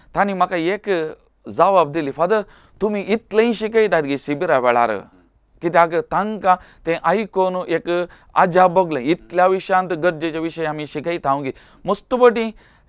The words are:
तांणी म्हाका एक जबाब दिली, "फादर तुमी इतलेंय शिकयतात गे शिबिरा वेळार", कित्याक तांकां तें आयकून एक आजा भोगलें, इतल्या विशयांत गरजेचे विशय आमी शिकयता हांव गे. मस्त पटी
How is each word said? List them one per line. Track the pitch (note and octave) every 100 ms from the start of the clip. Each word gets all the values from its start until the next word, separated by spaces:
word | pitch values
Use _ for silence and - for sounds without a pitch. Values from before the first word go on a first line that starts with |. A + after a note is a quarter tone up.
| _ D#3+
तांणी | G3+
म्हाका | F#3+ F3+ F3+
एक | E3 G3+ G3+ F3+ D#3 - _ _ -
जबाब | G#2 F3+ F#3+ D3+
दिली, | D#3+ C#3+
"फादर | C#3 F3 G#3+ G3 - _ _
तुमी | G#3 G#3 F#3
इतलेंय | A3+ - G#3+ A#3
शिकयतात | G#3 G#3+ A3+ G#3+ E3+
गे | C#3+ C#3
शिबिरा | - C#3+ D3 C3+
वेळार", | B2 A#2+ A#2 G2+ - _ _ _ _ _
कित्याक | E3+ E3+ E3+
तांकां | E3 D#3 D#3+ G#3 G#3+ F#3+ F3+ - _ -
तें | E3
आयकून | E3 F#3+ G#3 F#3+ F#3 F#3 F3
एक | E3 - F3 F3 - _ -
आजा | F#3 F3 F#3
भोगलें, | F3 F3 C#3+
इतल्या | B2 F3 - E3+ F#3
विशयांत | F#3+ - F#3 F#3
गरजेचे | E3+ E3+ D#3 D#3+ D#3+
विशय | D#3+ D#3+ D#3+
आमी | D3+ D3+
शिकयता | D3+ D3+ E3+ C#3
हांव | C#3
गे. | C3+ - - _ D#3+
मस्त | G#3 -
पटी | B3 B3 A3+ A3+ - _ _